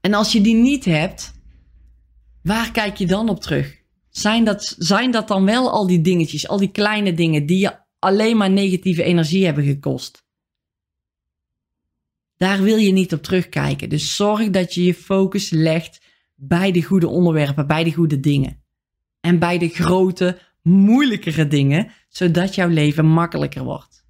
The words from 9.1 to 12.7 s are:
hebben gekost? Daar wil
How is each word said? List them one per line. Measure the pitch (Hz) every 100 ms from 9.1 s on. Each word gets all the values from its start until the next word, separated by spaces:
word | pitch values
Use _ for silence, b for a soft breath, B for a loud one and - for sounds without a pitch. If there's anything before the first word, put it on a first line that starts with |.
| 170 156 185
hebben | 185 147
gekost? | 143 143 143 131 - _ _ _ _ _ _ _ _ _ _ _ _ _ _ _ _ _ _ _ _ _ _ _
Daar | 185 196
wil | 196